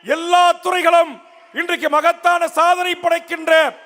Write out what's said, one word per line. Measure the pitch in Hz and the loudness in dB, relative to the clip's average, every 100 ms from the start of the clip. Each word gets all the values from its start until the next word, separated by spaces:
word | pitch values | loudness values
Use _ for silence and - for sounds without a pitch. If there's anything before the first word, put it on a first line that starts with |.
எல்லா | 196 311 339 349 349 | -6 -4 0 2 4
துறைகளும் | 349 370 359 330 339 330 226 - - - | 0 -2 0 2 2 0 -6 -20 -20 -14
இன்றைக்கு | 240 349 339 302 | -10 -6 -4 -2
மகத்தான | 294 320 339 349 349 330 | 0 0 0 -2 0 -2
சாதனை | 311 339 359 359 | 0 0 0 -2
படைக்கின்ற, | 349 339 339 339 339 320 320 294 - | -4 -4 -4 -6 -8 0 2 2 -6